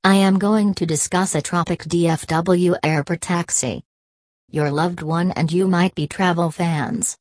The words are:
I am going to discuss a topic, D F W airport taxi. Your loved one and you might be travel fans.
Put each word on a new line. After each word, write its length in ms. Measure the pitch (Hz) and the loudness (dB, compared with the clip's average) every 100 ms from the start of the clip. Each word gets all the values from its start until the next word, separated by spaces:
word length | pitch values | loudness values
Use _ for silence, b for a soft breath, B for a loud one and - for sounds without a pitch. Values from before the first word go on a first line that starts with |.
I 120 | 190 | 4
am 240 | 196 196 190 | 4 6 4
going 340 | 202 214 208 190 | 4 2 2 0
to 100 | 165 | -2
discuss 480 | 156 - 180 185 | -2 -2 -2 0
a 80 | 156 | -2
topic, 420 | - 175 165 170 | -2 -2 -2 -4
D 240 | 156 170 165 | -2 0 2
F 180 | 160 - | 0 -2
W 480 | 160 175 180 180 175 | -2 2 2 2 2
airport 380 | 156 156 143 170 | 0 0 -2 -6
taxi. 640 | - 175 170 - 127 80 - _ _ _ _ _ _ | -4 -4 -2 -4 -4 -6 -10 _ _ _ _ _ _
Your 220 | 151 147 | -2 -2
loved 320 | 143 170 175 | 0 -2 -2
one 280 | 156 165 180 | -4 -2 0
and 200 | - 160 | 0 0
you 160 | 175 190 | 2 2
might 260 | 175 180 | 2 2
be 120 | - 147 | 0 -6
travel 440 | - 185 170 170 | -2 0 2 -2
fans. 680 | - 170 160 123 - - - | -2 -2 -2 -2 -4 -6 -8